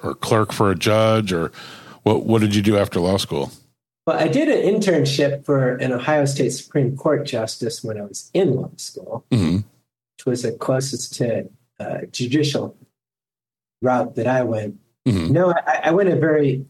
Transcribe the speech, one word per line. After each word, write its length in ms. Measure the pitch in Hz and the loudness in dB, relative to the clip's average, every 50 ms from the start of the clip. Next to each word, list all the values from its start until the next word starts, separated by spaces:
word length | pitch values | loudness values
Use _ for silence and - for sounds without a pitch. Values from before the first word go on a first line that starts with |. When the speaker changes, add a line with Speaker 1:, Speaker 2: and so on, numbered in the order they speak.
| - | -8
Speaker 1:
or 120 | 82 71 | -8 -8
clerk 380 | - - - 123 110 117 - - | -6 -2 0 2 2 2 2 0
for 180 | - 110 101 | 2 2 2
a 40 | 95 | 2
judge, 580 | 82 - 110 107 110 110 110 110 110 110 95 92 | 2 2 2 4 4 4 4 4 2 2 0 0
or 200 | 85 82 - - - - - - - - - - - - | -2 -2 -4 -6 -10 -18 -20 -20 -20 -20 -20 -18 -2 0
what, 240 | 110 107 87 - | 2 2 2 2
what 140 | - 110 113 | 2 2 4
did 140 | 107 107 101 | 4 2 2
you 60 | 104 98 | 2 2
do 140 | 107 107 | 4 4
after 240 | 101 101 - - 92 | 2 2 0 0 0
law 160 | 85 90 95 | 0 2 2
school? 340 | 95 - - - 73 69 71 - - _ _ _ _ _ _ _ _ _ | 0 0 -2 -4 -4 -4 -6 -8 -14 _ _ _ _ _ _ _ _ _
Speaker 2:
Well, 120 | - 160 - | -2 0 0
I 100 | 156 156 | 0 2
did 200 | - 269 320 294 | 2 2 2 2
an 140 | 262 - - 175 214 | 2 2 2 2 2
internship 680 | - 208 190 175 156 135 139 - - 147 139 139 - - | 2 2 2 2 2 2 2 2 2 0 0 0 -2 -2
for 300 | - 143 135 131 127 123 | 0 0 2 2 0 0
an 160 | - 139 127 127 | -2 -2 -2 -4
Ohio 320 | 123 - - 151 151 143 | -2 -2 0 2 2 2
State 260 | 135 135 - 143 127 | 0 0 0 -2 -2
Supreme 460 | - - - - - 147 135 120 - | -2 -4 -8 -4 -2 0 0 0 -2
Court 300 | - - 160 147 135 - | -2 0 0 0 0 -2
justice 580 | - - 117 110 110 - - - 113 - - - | -4 -4 -4 -4 -6 -6 -6 -6 -6 -6 -6 -8
when 140 | 113 107 104 | -8 -8 -8
I 40 | 104 | -10
was 260 | 101 - - - - - | -12 -14 -16 -12 -4 -2
in 220 | 175 196 160 127 | 0 2 2 0
law 140 | - - - - | -2 -4 -8 -12
school, 480 | - - - - - - - - 120 - _ | -14 -16 -16 -14 -16 -14 -12 -12 -12 -6 _
Speaker 1:
Mm-hmm. 260 | - 120 92 80 87 | 0 2 2 2 0
Speaker 2:
which 680 | 95 104 - _ _ _ _ _ _ _ _ _ - - | 0 -2 -6 _ _ _ _ _ _ _ _ _ -6 -4
was 160 | 131 123 120 - | -2 -2 -2 -2
the 100 | 117 113 | -6 -6
closest 600 | - - - 131 131 131 - - 117 - - - | -4 -2 -2 0 0 -2 -4 -6 -8 -10 -10 -6
to, 320 | - 127 117 110 104 104 - - _ _ _ _ - | -4 -2 -2 -2 -4 -6 -8 -14 _ _ _ _ -12
uh, 180 | - - - 90 90 - | -10 -8 -8 -8 -10 -10
judicial 640 | - - 127 120 131 151 143 135 - - 104 104 - _ - _ _ _ _ _ _ _ _ _ _ _ _ _ _ _ _ _ _ _ - | -8 -8 -4 -2 0 0 0 0 -2 -4 -4 -6 -10 _ -20 _ _ _ _ _ _ _ _ _ _ _ _ _ _ _ _ _ _ _ 0
route 320 | 127 127 123 117 123 - | 0 2 0 0 -2 -4
that 100 | - 113 | -4 -2
I 160 | 120 127 131 123 | 0 0 0 0
went. 340 | 113 110 107 107 104 - - _ _ _ _ - | 0 -2 -4 -4 -6 -10 -14 _ _ _ _ -2
Speaker 1:
Mm-hmm. 260 | 135 110 95 82 - 139 | 0 0 0 2 2 2
Speaker 2:
No, 200 | 170 180 185 170 | 4 4 4 2
I, 260 | 165 - - 156 - - | 0 0 -2 -2 0 0
I 60 | 156 165 | 2 2
went 160 | 190 202 185 | 2 4 2
a 60 | 165 | 2
very 480 | 131 143 160 151 156 147 139 135 135 - - | 2 2 2 2 2 2 2 0 -2 -2 -2